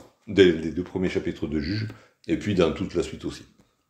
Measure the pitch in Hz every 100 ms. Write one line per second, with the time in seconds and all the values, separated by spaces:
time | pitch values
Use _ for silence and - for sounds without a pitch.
0 | - _ - 104 92 80 80 78 90 95
1 | 90 95 87 - 80 76 73 107 110 -
2 | - _ - 82 104 92 80 73 92 87
3 | - 78 78 - - _ _ _